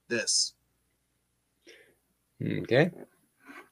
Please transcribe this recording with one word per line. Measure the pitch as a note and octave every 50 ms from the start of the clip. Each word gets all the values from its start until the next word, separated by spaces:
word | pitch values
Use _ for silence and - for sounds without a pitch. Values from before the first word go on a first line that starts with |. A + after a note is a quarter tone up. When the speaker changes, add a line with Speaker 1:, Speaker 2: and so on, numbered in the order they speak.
| _
Speaker 1:
this. | - A#2 A2+ G2 - - - - - - _ _ _ _ _ _ _ _ _ _ _ _ _ _ _ _ _ _ _ _ _ _ - - - - _ _ _ _ _ _ _ _ _ _ -
Speaker 2:
Okay. | - G#2+ G#2+ G2 F#2 - A2+ C3+ E3+ F3+ - - - - _ _ _ _ _ _ - - - - - -